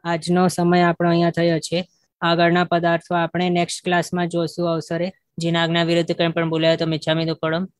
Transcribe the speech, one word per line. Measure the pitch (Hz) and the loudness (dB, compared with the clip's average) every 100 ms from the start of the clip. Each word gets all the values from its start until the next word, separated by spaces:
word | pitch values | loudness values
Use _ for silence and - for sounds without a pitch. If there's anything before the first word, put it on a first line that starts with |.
આજનો | 170 170 160 180 185 | -4 -4 0 2 2
સમય | - 175 180 175 | 2 2 4 4
આપણો | 170 175 | 2 2
અહીંયા | 170 170 165 | 2 2 0
થયો | 170 160 - | 0 0 -2
છે. | 170 180 _ _ _ | -6 -6 _ _ _
આગળના | 170 175 170 175 175 | -2 2 2 2 2
પદાર્થો | 170 170 170 - | 0 0 -2 -2
આપણે | 175 165 175 180 | -4 -2 -2 0
નેક્સ્ટ | 175 170 - | 0 -2 -4
ક્લાસમાં | 180 180 165 180 175 | -2 -2 0 -4 -2
જોશું | 170 160 - 175 | -2 -4 -4 -2
અવસરે. | 165 - 165 180 _ _ - | -4 -4 -6 -6 _ _ -6
જીનાજ્ઞા | 165 165 165 170 | -2 0 2 2
વિરુદ્ધ | 165 170 165 170 | 2 2 0 0
કંઈ | 170 | 0
પણ | 165 165 | 0 -2
બોલાય | 160 160 165 | 2 2 2
તો | 165 | 0
મિચ્છામિ | 156 - 160 165 | -2 -2 0 -2
દુક્કડમ. | 160 160 165 185 | -4 -4 -4 -6